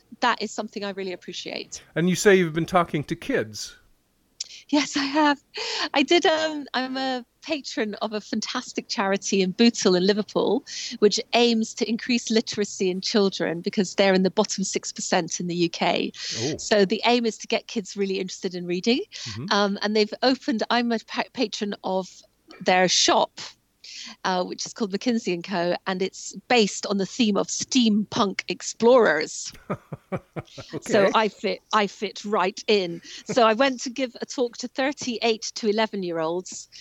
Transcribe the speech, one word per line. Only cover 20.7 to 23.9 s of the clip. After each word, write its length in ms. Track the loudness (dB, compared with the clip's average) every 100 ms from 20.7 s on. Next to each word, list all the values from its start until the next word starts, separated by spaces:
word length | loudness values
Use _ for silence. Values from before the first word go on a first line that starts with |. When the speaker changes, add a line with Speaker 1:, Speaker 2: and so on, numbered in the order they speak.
| 0 0
Speaker 1:
a 80 | -2 -4
pa-, 160 | -6 -6
patron 400 | -4 -4 -4 -6 -6
of 240 | -2 -2 -4 -10 -20 _ -20 -6
their 260 | 2 4 4
shop, 540 | 4 4 4 0 -4 -16 -18 _ _ -20